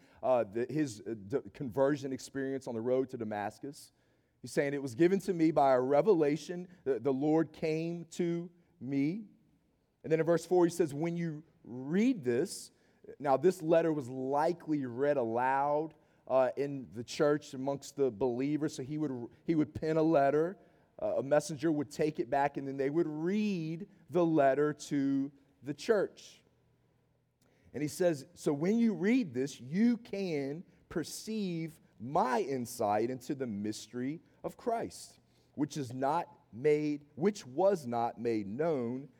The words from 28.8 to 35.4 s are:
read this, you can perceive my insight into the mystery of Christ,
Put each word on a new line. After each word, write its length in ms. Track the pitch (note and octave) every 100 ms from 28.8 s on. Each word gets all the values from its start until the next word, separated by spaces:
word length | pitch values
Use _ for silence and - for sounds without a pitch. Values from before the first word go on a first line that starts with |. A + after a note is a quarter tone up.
| A#3
read 400 | F3 G3 B3+ F#3
this, 260 | A#2+ C#3 -
you 380 | A#2+ F3+ A#3+ A#3
can 640 | - G3 F#3+ D3+ C3+ D#3 - _ -
perceive 840 | - - - - A3 F#3+ E3 D#3+ - _ -
my 420 | A#2 D#3+ A#3 A#3
insight 680 | C#3+ C3+ A#2 - G#2 G#2+ A#2
into 260 | B2+ - C#3
the 120 | B2+
mystery 720 | G2+ G#2 A2 - B2 B2+ D#3+ _ _
of 120 | F3 -
Christ, 640 | - A3+ - - - - _ _